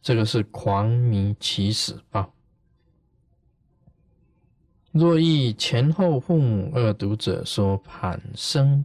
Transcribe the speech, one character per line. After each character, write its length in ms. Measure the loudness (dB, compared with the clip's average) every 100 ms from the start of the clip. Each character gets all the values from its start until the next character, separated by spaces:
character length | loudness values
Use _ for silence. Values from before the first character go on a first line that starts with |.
这 120 | 0
个 100 | 0
是 180 | 2 -2
狂 440 | -4 -6 -2 0 0
迷 460 | 0 0 0 -2 -4
其 320 | -6 -2 -2
死 300 | -2 -6 -10 _
报。 220 | -6 -6 _ _ _ _ _ _ _ _ _ _ _ _ _ _ _ _ _ _ _ _ _ _ _ _ _ _
若 260 | 2 4 4
遇 340 | 4 2 0
前 400 | -2 -2 2 2
后 260 | 2 0 0
父 200 | 0 2
母 340 | 2 0 -2
恶 200 | 0 0
毒 200 | 0 -4
者， 300 | -4 -4 -4
说 360 | -4 -2 0 0 -6
：“喊 340 | -8 -8 -8 -12
声 500 | -10 -4 2 2 2